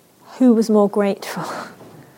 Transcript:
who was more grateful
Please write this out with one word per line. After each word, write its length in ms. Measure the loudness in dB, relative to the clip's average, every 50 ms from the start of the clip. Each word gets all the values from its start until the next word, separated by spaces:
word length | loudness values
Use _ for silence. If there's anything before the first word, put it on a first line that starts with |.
| _ _ _ _ _ -20 -4 2
who 140 | 4 4 4
was 160 | 4 2 2
more 200 | 2 2 2 2
grateful 560 | 0 -2 -2 -2 -2 -6 -8 -12 -10 -10 -10 -10 -12 -12 -14 -16 -18 -20 -20 -20 -20 -20 -20 -20 _